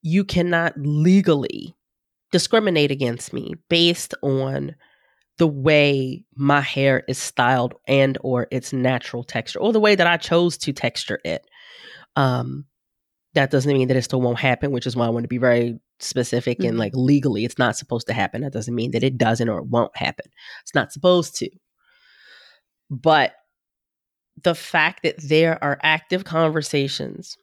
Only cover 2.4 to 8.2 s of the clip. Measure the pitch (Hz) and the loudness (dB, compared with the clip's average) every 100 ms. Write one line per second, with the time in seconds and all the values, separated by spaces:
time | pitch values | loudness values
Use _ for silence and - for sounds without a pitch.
2.4 | - 220 208 170 147 139 127 120 - - | 2 2 2 2 2 0 -2 -4 -8 -10
3.4 | - 165 _ 170 170 170 - - 139 135 | -10 -12 _ 2 2 0 -6 -6 -2 -2
4.4 | 135 139 139 - _ _ _ _ _ _ | -2 -4 -6 -10 _ _ _ _ _ _
5.4 | 165 143 135 151 143 139 131 127 _ - | 0 2 4 4 4 2 -2 -6 _ -2
6.4 | 139 143 139 - 139 131 - 131 - - | 2 2 2 0 2 2 0 -6 -6 0
7.4 | 123 127 123 - - 139 135 131 | 2 2 0 -6 0 2 2 0